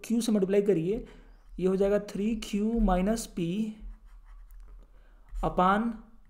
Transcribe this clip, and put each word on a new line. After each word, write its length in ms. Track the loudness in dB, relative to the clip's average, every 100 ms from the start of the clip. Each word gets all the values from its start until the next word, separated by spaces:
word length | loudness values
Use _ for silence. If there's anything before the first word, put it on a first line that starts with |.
| -4
Q 160 | -2
से 100 | 2
मल्टीप्लाई 300 | 2 4 4
करिए, 440 | 4 2 2 -4 -6 -18 -20 -20 -16 -2
ये 80 | 0
हो 80 | 2
जाएगा 240 | 2 2 -2
थ्री 260 | -4 -2 -2
क्यू 280 | -4 -2 0 2
minus 460 | 4 4 2 -2 -4
P 200 | -6 -4 -2 -4 -6 -14 -16 -20 -20 -20 -20 -20 -18 -18 -20 -20 -20 -20 -20 -10 -4 -2
upon 460 | 2 4 4 0 -6 -12 -20